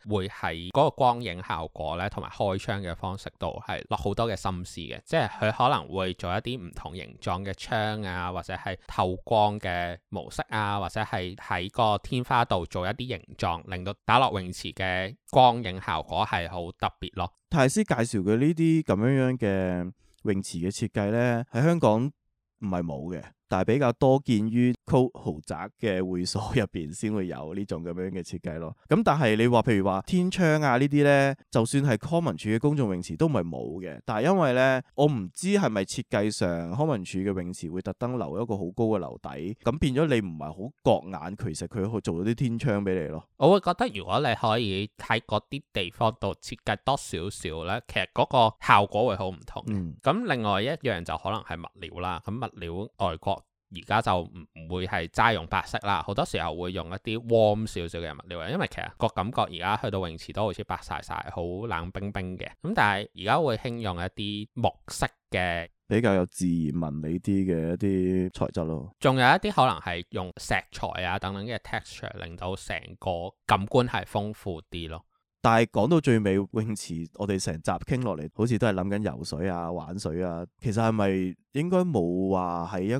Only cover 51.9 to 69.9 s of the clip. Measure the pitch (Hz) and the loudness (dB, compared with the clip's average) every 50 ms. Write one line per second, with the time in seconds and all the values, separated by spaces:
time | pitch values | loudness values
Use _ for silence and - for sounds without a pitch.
51.9 | 82 87 90 92 87 82 - - 104 123 131 - - 85 87 82 85 92 104 - | -10 -8 -6 -6 -6 -6 -8 -8 -8 -6 -8 -8 -10 -10 -10 -8 -8 -8 -8 -10
52.9 | _ - 107 90 80 80 - 101 95 - - _ _ _ _ - 98 87 - - | _ -2 -2 -2 -2 -2 -4 -4 -4 -4 -6 _ _ _ _ -18 -16 -12 -4 0
53.9 | 101 113 113 113 95 90 82 - - 87 78 - - - 80 80 90 90 92 87 | 0 2 2 2 2 0 0 -4 -10 -18 -20 -20 -18 -16 -10 -6 -6 -4 -4 -2
54.9 | - 92 85 82 - - 110 117 110 87 82 - - 92 - - - 113 - 101 | -2 -4 -4 -2 0 4 4 4 4 2 -2 -2 -2 -2 -2 -2 -4 -4 0 0
55.9 | 98 85 76 - 101 135 170 - - 95 80 85 78 85 87 90 92 92 80 82 | 0 0 0 -2 -2 -2 -2 0 -2 -2 -2 -2 -4 -4 -6 -6 -4 -6 -6 -8
56.9 | 92 98 - 117 110 113 120 117 117 113 110 107 104 107 110 104 - 92 85 82 | -8 -8 -6 -4 -4 -4 0 4 6 8 8 8 6 4 0 -4 -4 -4 -6 -6
57.9 | - 85 85 80 73 69 - 92 87 85 80 92 139 196 156 - - - - - | -6 -8 -8 -8 -10 -12 -12 -10 -10 -8 -6 -4 -4 -2 -4 -4 -4 -6 -10 -8
58.9 | - - 123 110 - 98 90 110 139 123 107 - 87 82 87 95 107 104 - 113 | -4 -2 -2 0 0 0 -2 -2 0 -2 -2 -2 -4 -4 -2 -2 0 0 -2 -2
59.9 | 101 95 92 85 80 82 - - 80 98 107 104 87 - 104 - 90 87 - - | -4 -2 -4 -4 -6 -10 -12 -8 -4 -2 -2 -2 -4 -6 -6 -8 -8 -8 -8 -8
60.9 | 87 - - - 82 82 - - - 92 85 87 90 92 113 113 90 82 85 90 | -10 -10 -8 -8 -8 -8 -8 -8 -8 -6 -6 -6 -6 -6 -6 -4 -4 -4 -6 -6
61.9 | - 98 98 101 104 101 92 92 92 - - - - - - - - - 117 104 | -8 -8 -8 -6 -6 -6 -6 -6 -8 -8 -10 -12 -12 -10 -6 -2 2 2 4 4
62.9 | 101 98 104 - - 90 90 104 127 160 165 139 113 113 - 127 117 117 113 98 | 2 0 -4 -8 -10 -6 0 0 2 2 2 2 0 -2 -4 -6 -6 -4 -4 -4
63.9 | 90 85 87 95 - - 104 101 104 104 107 - - 123 113 95 - _ _ - | -4 -4 -6 -6 -6 -6 -6 -4 -4 -6 -8 -8 -4 -2 -2 -2 -2 _ _ -10
64.9 | - - - - - _ _ - - 95 90 87 85 85 85 87 _ _ _ - | -6 -4 -4 -4 -4 _ _ -4 -2 0 0 0 0 -2 -4 -8 _ _ _ 0
65.9 | 101 110 120 110 98 92 90 85 - - 92 90 85 82 80 73 71 87 82 76 | 2 4 4 4 4 4 2 0 -2 -2 0 2 2 2 0 0 0 -2 -2 -4
66.9 | 71 76 78 78 82 90 - 104 98 98 95 92 87 82 80 82 87 - 107 101 | -4 -6 -4 -4 -4 -2 0 0 0 2 2 2 0 0 0 -2 -2 0 0 2
67.9 | 95 92 92 92 92 92 92 92 - - - - - 95 82 80 80 73 65 98 | 2 2 2 2 2 2 0 0 -2 -2 -4 -2 -2 -2 -4 -4 -4 -6 -8 -10
68.9 | - - - 135 131 131 123 127 156 190 - 208 202 - 131 131 92 78 - 95 | -6 0 2 2 4 4 6 6 4 4 2 0 2 4 4 2 2 -2 -4 -6